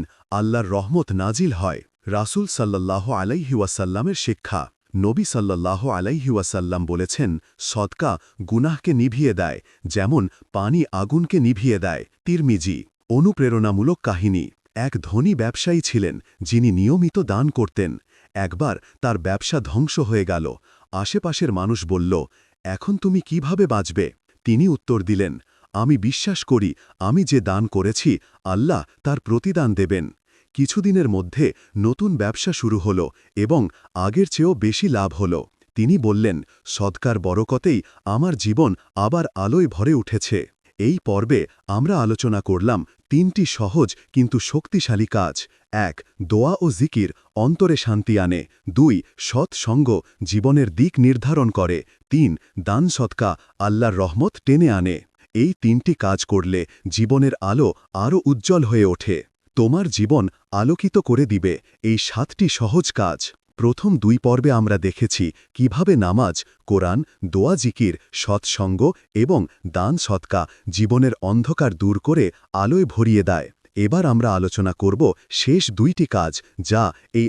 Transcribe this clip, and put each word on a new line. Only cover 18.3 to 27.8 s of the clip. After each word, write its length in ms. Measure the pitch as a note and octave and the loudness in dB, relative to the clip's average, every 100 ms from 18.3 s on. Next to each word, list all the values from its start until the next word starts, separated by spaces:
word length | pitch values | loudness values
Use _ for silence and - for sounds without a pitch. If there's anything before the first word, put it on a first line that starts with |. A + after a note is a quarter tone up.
একবার 420 | G2+ F#2+ E2+ D3 F#2+ _ _ | -6 -6 -4 -4 -4 _ _
তার 160 | B2 G#2 | -4 -2
ব্যবসা 400 | F2 G2+ - D3+ | -2 -4 -2 -4
ধ্বংস 340 | F#2 G2+ D3+ - | -2 -2 -2 -2
হয়ে 260 | A2 A2 | 0 0
গেল। 220 | F#2 E2+ D#2 A#1+ _ _ _ | 0 -2 -4 -10 _ _ _
আশেপাশের 580 | F#2+ G#2 G3+ E3+ D3+ D#3+ | -8 -4 -4 -4 -4 -2
মানুষ 280 | F#2 G2 A2+ E2+ | -2 -2 -4 -2
বলল, 260 | F#2 F2 F2+ C2+ _ _ _ | 0 0 -2 -4 _ _ _
"এখন 300 | F#2 F#2+ - G3+ | -10 -8 -4 -2
তুমি 240 | F#3+ F#3 | 0 0
কিভাবে 440 | - E3 C#3 F#3+ F#3 | 0 -4 -2 0 2
বাঁচবে?" 400 | G#2+ F#2+ E2+ D#2 - _ _ | 0 -2 -4 -4 -6 _ _
তিনি 200 | - A2+ F#3 | 0 4 4
উত্তর 300 | D3 - A#2 | 0 0 -2
দিলেন, 300 | F#2 G2 F#2 B1 _ _ _ | 0 0 0 -4 _ _ _
"আমি 200 | G2+ B2 C#3 | -2 2 2
বিশ্বাস 420 | G#2 - - F#3 | 0 -2 -4 -4
করি, 260 | - B2 F#2+ C#2 _ _ | 0 2 2 -4 _ _
আমি 240 | F#2+ D#3+ | 0 0
যে 140 | E3+ C3+ | 2 0
দান 220 | G2 G2 A2 | 0 -2 -2
করেছি, 440 | G2 | -2